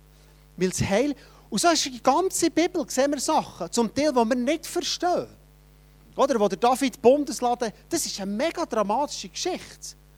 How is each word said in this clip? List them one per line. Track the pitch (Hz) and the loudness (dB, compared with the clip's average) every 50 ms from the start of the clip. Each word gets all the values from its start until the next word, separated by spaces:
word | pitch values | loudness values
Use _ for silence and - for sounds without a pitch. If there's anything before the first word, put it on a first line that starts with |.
| - - - - - - - - - - - | -20 -20 -20 -20 -20 -20 -20 -20 -20 -20 -6
Weil | - 175 185 | -2 -2 -2
das | 175 - | 0 -2
Heil-, | - - 196 208 269 294 269 - - - - - - - | -2 0 2 2 2 0 -2 -6 -10 -20 -20 -20 -14 -6
und | - 202 | -4 2
so | - 349 | 4 4
ist | 330 - - | 4 4 0
die | 294 254 233 | -4 -6 0
ganze | - 254 269 320 359 381 - - - 330 | 2 4 4 4 2 0 0 0 -2 0
Bibel, | - 311 330 359 - 349 262 - | 2 2 0 0 0 -4 -4 -4
sehen | - - 262 285 | 0 0 0 0
wir | 294 277 | 0 -2
Sachen, | - - 311 285 - - - - 180 165 | -2 0 0 0 0 -2 -10 -10 -10 -4
zum | - 233 233 208 - | -2 0 -2 0 0
Teil, | - 285 302 | 0 0 2
die | 269 254 | 2 2
wir | 233 220 262 | 2 2 0
nicht | 247 240 247 320 320 - - | -2 0 -2 -2 -2 -4 -6
verstehen. | - 349 349 - - - - 359 349 233 127 110 - - - - - - - - - - - - - - - - - | -6 -6 -4 -4 -6 -2 -2 0 0 0 -2 -6 -12 -20 -20 -20 -20 -20 -20 -20 -20 -20 -20 -20 -20 -20 -20 -16 -2
Oder, | - 254 277 277 226 | 0 0 2 2 2
wo | 208 202 | 2 0
der | 190 190 | 0 2
David | - 240 247 233 277 262 - - | 2 2 2 4 0 -2 -2 4
Bundeslade, | - 226 262 294 285 254 254 - 247 240 240 240 247 220 - - - - | 6 6 6 6 2 -2 -4 -4 -2 -2 -2 -2 -4 -6 -6 -10 -10 -6
das | - 330 - | -4 -4 -4
ist | 214 - - | -4 -6 -8
eine | 190 196 | -6 -6
mega | 202 208 277 330 330 - 330 | -4 -2 -2 -2 -2 -4 -6
dramatische | - - 220 208 196 208 247 294 285 - - - 185 | -2 0 -2 0 0 0 -2 -2 -2 -4 -10 -12 -12
Geschichte. | - - - 349 359 - - - - - - - - - _ - - | -10 -6 -4 -4 -4 -6 -8 -14 -18 -18 -18 -18 -18 -18 _ -20 -20